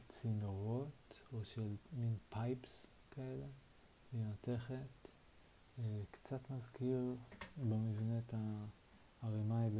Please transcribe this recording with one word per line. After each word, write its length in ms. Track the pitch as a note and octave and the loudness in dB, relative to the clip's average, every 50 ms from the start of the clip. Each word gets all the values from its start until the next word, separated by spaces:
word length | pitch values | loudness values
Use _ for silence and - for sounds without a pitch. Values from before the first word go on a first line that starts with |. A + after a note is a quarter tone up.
| - - | -2 -8
צינורות 1120 | - - - A2+ G#2+ G#2 G#2 G2+ G2 G2 G2+ A2 A#2 B2+ C#3+ D3+ - - - - - - - - | -10 -4 0 2 2 2 2 0 0 0 0 2 2 2 0 -2 -6 -10 -16 -18 -18 -16 -12 -6
או 120 | B2 A2+ G#2 | -4 -4 -4
של 320 | - - A#2 A2 G#2 G#2 G#2+ - - | -4 -2 -2 0 0 -2 -4 -6 -6
מין 240 | D#3 B2 A#2 A#2 A2+ G2+ - - | -2 2 4 4 4 2 0 -4
פייפס 580 | - A2 A2+ B2 B2+ B2 B2 - - - - - - - - - | -2 0 2 2 0 -2 -4 -10 -10 -10 -12 -14 -18 -20 -18 -12
כאלה, 360 | - C#3 C3 C3 C3 C3+ C#3 C#3+ C3+ C3+ - - - - - - - - - - | -8 -8 -6 -4 -4 -4 -6 -8 -10 -12 -18 -20 -20 -20 -20 -20 -20 -20 -12 -4
ממתכת. 880 | B2 A2+ A2 G#2+ G#2 - - B2 B2 A#2+ A#2+ - C3 C3 C3+ B2+ - - - - - - - - - - - - - - - - - B2 | -2 -2 0 0 -2 -2 0 0 0 0 0 -2 -4 -4 -6 -8 -12 -14 -18 -18 -18 -20 -20 -20 -20 -20 -20 -20 -20 -20 -20 -12 -6 -2
אה, 220 | A2+ G#2+ G#2+ G#2 G2+ - | 0 0 0 0 -2 -4
קצת 400 | - - - - C3+ C3 - - | -8 -12 -6 -4 -4 -4 -2 -4
מזכיר 680 | C3+ B2+ A#2 - - - B2+ B2+ C3 B2+ B2+ B2 B2 B2 A#2+ - - - - - - | -4 -4 -4 -6 -4 0 2 4 4 4 4 2 0 -2 -6 -12 -12 -12 -12 -10 -4
במבנה 600 | D#3 C3 A2+ A2+ A2 A2+ A2+ G#2+ G#2 A2 A2+ A#2 A#2 | 0 2 4 4 4 4 4 2 2 2 2 2 2
את 160 | A#2 A#2 A2+ A2 A2 G#2+ G#2+ G#2+ G#2 G#2 - - - - - - - - - - | 0 0 -2 -2 0 0 -2 -4 -4 -8 -10 -14 -20 -20 -20 -20 -20 -20 -12 -4
הערימה 380 | A#2+ A2 G#2+ G#2+ G#2+ G#2+ A2+ A#2 | -2 0 2 4 4 4 6 6
היא 100 | A#2 A2 G#2 | 6 6 4